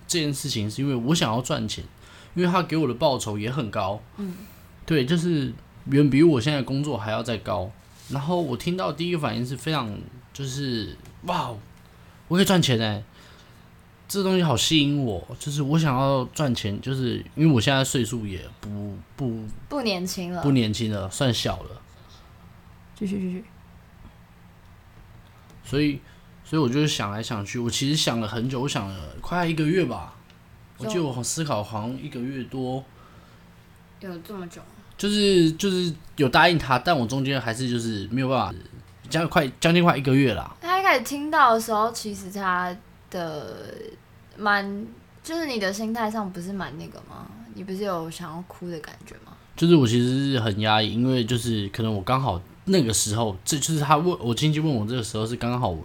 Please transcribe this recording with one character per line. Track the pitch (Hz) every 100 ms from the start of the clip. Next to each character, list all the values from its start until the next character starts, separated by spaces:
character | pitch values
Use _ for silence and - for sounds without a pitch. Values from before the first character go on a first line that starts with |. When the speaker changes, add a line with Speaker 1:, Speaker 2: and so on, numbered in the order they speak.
| -
Speaker 1:
这 | 175
件 | 147
事 | 139 139
情， | 117 107
是 | 107
因 | 139
为 |
我 | 127 117
想 | 170 139
要 | 113
赚 | - 143 110
钱， | - - - - - - -
因 |
为 | 180
他 | 185
给 | 170 160
我 | 139
的 |
报 | 117 160 131
酬 | 110 104
也 | 110
很 | 139 110
高。 | 107 95 107 - -
Speaker 2:
嗯。 | 196 180 - - - - -
Speaker 1:
对， | 160
就 | 127 170
是 | 175 160 127 117 - - -
远 | 143 147
比 | 131
我 | 170 135
现 | 143
在 | 147
工 | 123 135
作 | 147 120
还 | 104
要 | 113
再 | 120 110
高。 | - 98 95 - - - -
然 | 135
后 | 143 175
我 | 151 120
听 | 170 180
到 | 185
第 | 147 175
一 |
个 | 170
反 | 135 113
应 |
是 | 123 135
非 | 156
常， | 156 113 98 - 123 -
就 | -
是， | 139 131 139 117 98 - - -
哇， | 175 180 127 107 - - - - - - -
我 | 175
可 |
以 | 196
赚 | 185
钱 | 143 117
欸， | 110 104 - - - - - - - - - - -
这 | 196
东 | 190 185
西 |
好 | 170 120
吸 | - 160
引 | 143 143
我， | 127 92 - 123
就 | 147
是 | 143
我 | 139 160
想 | 156
要 | 127 135 135 123
赚 | - 143
钱， | 117 104 101
就 | 123
是 | 135 123 107 -
因 | - 160
为 |
我 | 123
现 | 110
在 | 135
岁 | 131 135
数 | 113 123 104
也 | 87 65 -
不， | 104 101 104 95 80 -
不， | 131 113 107 - -
Speaker 2:
不 | 285
年 | 233 185 185
轻 | - 175
了。 | 180
Speaker 1:
不 | 147
年 | 135 110
轻 | 107 113
了， | 104 95
算 | - 135
小 | 110 117 92
了。 | - 107 - - - - - - - - - - -
Speaker 2:
继 | - 202
续， | 196
继 | 185
续。 | 185 - - - - - - - - - - - - - - - - - - - - - -
Speaker 1:
所 | - 139
以， | 151 139 - - - -
所 | - 156
以 |
我 | 143
就 | 139 151
想 | 147 101
来 | 104
想 | 113 113
去， | 98 123
我 | 120
其 | - 135
实 |
想 | 151 156 120
了 | 107
很 | 117 127
久， | 131
我 | 139
想 | 139 98
了 | 95 76 -
快 | - 175 170
一 |
个 | 160 151
月 | 185
吧。 | 139 110 - - - - - - - -
Speaker 2:
有。 | 220
Speaker 1:
我 |
记 | 180
得 |
我 | 151 123
思 | 120 160
考 | 151 110
好 | 104 110
像 | 113 135
一 | 143
个 | 131
月 | 123 139
多。 | 113 135 127 131 135 - - - - - - - - - - -
Speaker 2:
有 | 190 170
这 | 165
么 | 202 175
久？ | 165 - - - -
Speaker 1:
就 | 202
是， | 208 202 185 160
就 | 160 202
是 | 185 175 151 - -
有 | 135
答 | 160 170
应 | 165
他， | 123 127
但 | 180 160
我 | 113
中 | 135
间 | 131 135
还 | 117
是 | 113 127
就 | 120
是 | 117 107 95
没 | 120
有 | 131
办 | 127
法， | 95 - - - - - -
将 | 160 160
快， | 180 139 -
将 | 165
近 | 175
快 | 175 139
一 |
个 | 135
月 | 135 135
啦。 | 95 - -
Speaker 2:
他 | 339 370
一 |
开 | 381
始 | 277
听 | 233 285 294
到 | 320 262
的 | 226
时 | 226
候， | 214 226
其 | 226 214
实 | 196 190
他 | 196 190 180 180 185 - - -
的 | 180 165 151 - - 107 - - - - - - -
蛮， | 208 202 196 202 226 233 - -
就 | -
是 | 330 311
你 | 233
的 | 190
心 | 196 220
态 | 226 214
上 | 220 185
不 | 180
是 | 175
蛮 | 196 156 151
那 | 165
个 | -
吗？ | - - - 208 233
你 | 214
不 | 185
是 | 190
有 | 208 170 160
想 | 160 175
要 | 160 180
哭 | - 175
的 | 165
感 | - -
觉 | - - -
吗？ | - - -
Speaker 1:
就 | 170
是 |
我 | 170
其 | 117 120
实 | 123 131 139
是 | 131
很 | 113 98
压 | 107 107
抑， | 107
因 | 107 127
为 | 127
就 | 113 123
是 | 117 110 98
可 | -
能 | 113
我 | 104
刚 | 95 131
好 | 131 87 - - -
那 | 190
个 | 117
时 | 104 - 107
候， | 113 92
这 | - 151
就 | 127
是 | 156
他 | 143 147
问， | 175 175
我 | 120
亲 | 117 151
戚 | 151
问 | 156
我 | 123 104
这 |
个 | 127
时 | - 107
候 | 110
是 |
刚 | 120 120 123
好 | 117
我 | 80